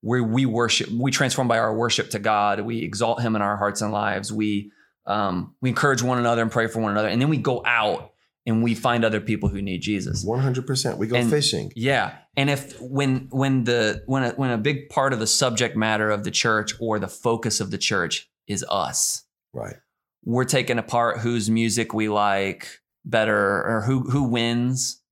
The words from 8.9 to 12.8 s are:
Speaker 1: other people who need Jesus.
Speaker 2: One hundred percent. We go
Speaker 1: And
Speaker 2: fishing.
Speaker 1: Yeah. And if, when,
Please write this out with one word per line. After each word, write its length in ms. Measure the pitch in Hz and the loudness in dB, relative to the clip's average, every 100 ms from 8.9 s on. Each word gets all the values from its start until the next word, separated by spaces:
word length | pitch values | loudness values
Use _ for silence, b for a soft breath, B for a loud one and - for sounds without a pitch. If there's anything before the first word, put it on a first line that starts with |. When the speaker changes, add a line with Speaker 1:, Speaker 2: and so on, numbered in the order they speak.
| 120 | 2
Speaker 1:
other 160 | 113 107 | 2 0
people 300 | - 107 104 | -2 -2 -2
who 120 | 98 | -2
need 180 | 98 92 | -6 -6
Jesus. 420 | - 104 87 90 | -2 -4 -4 -6
Speaker 2:
One 160 | 92 120 | -2 0
hundred 260 | 135 127 127 | 0 -2 -2
percent. 320 | 131 127 - | -4 -2 -4
We 100 | 107 | -2
go 100 | 123 | 0
Speaker 1:
And 120 | 120 | 2
Speaker 2:
fishing. 440 | 151 147 - 98 - | 2 0 -2 -6 -4
Speaker 1:
Yeah. 400 | 120 135 101 - _ - | 0 0 0 -6 _ -2
And 120 | 139 | 0
if, 300 | 139 - | 0 -4
when, 480 | - | -14